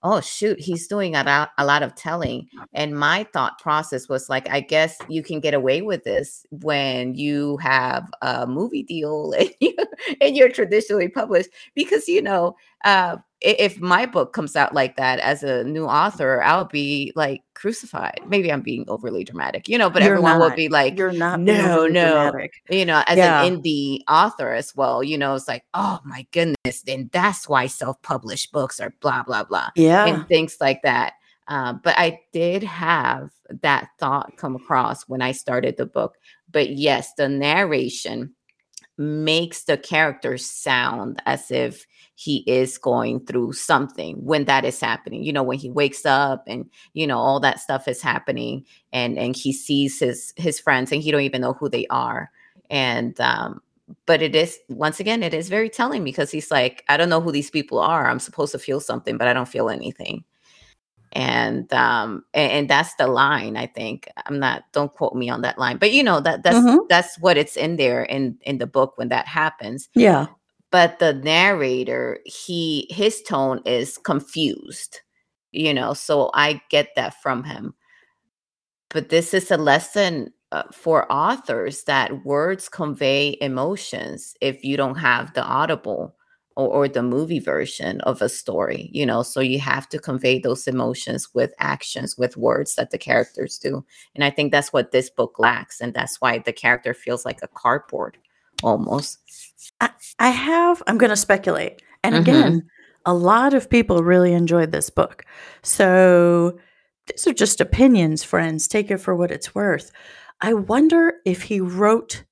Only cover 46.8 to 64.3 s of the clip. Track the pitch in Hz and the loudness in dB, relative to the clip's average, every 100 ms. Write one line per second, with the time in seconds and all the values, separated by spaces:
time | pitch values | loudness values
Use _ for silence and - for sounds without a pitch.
46.8 | _ 156 156 120 120 139 135 - - 135 | _ -6 -2 0 2 2 2 0 -4 -4
47.8 | 139 123 147 117 - 127 120 131 135 _ | -4 -4 -2 -2 -4 -6 -6 -8 -12 _
48.8 | _ 131 120 110 120 127 135 135 - 143 | _ -4 -4 -2 -4 -4 -4 -6 -2 0
49.8 | 139 135 131 123 - - 170 143 - 131 | 0 0 -4 -4 -12 -6 -6 -4 0 0
50.8 | 127 151 151 147 139 135 123 131 143 - | 0 -4 0 0 0 -2 -4 -4 -4 -4
51.8 | - 127 123 120 151 _ _ _ - 143 | -4 -4 -4 -6 -10 _ _ _ -6 -2
52.8 | 127 120 120 120 123 60 - - _ _ | -2 -2 -4 -2 -2 0 -4 -10 _ _
53.8 | _ - - 160 156 156 170 - _ - | _ -16 2 2 4 2 0 -4 _ -4
54.8 | 156 156 202 226 175 156 170 202 220 - | -4 -2 -4 -2 -2 -4 -4 -2 -2 -2
55.8 | 247 277 151 - 143 156 - 147 127 - | -4 -2 -6 -4 -4 -4 -2 0 0 -2
56.8 | - 147 175 165 170 143 143 156 143 113 | 0 2 4 2 0 -2 -2 -4 -2 0
57.8 | 85 165 123 123 - - 147 131 - 139 | 2 2 0 -2 -6 -6 -4 -4 -6 -6
58.8 | - 120 - 120 120 123 123 - 113 - | -4 -6 -6 -2 2 0 -2 -4 -4 -4
59.8 | - - - 53 - _ _ _ _ _ | -8 -12 -12 -12 -12 _ _ _ _ _
60.8 | _ _ _ - 127 117 113 123 120 127 | _ _ _ -6 -2 0 0 -2 -4 0
61.8 | 120 117 110 104 - - 143 143 143 139 | 2 2 -2 -8 -6 -2 0 0 2 2
62.8 | 165 - 131 123 139 143 110 110 120 - | 2 0 0 4 2 2 -4 -8 -10 -10
63.8 | 110 113 - - - | -10 -10 -14 -16 -8